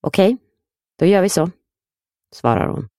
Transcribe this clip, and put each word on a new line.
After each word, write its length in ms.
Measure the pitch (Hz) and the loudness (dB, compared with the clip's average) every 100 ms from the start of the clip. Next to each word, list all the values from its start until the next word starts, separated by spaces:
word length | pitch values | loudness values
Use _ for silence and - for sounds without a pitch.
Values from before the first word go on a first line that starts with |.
"Okej, 360 | - - 196 254 _ _ _ _ _ _ | -4 2 2 0 _ _ _ _ _ _
då 80 | 165 | 0
gör 160 | 196 | 2
vi 60 | - | 2
så", 220 | - 165 - _ _ _ _ _ _ _ | -2 -4 -6 _ _ _ _ _ _ _
svarar 340 | - 120 110 - | -6 -2 0 -2
hon. 200 | - 104 | -6 -12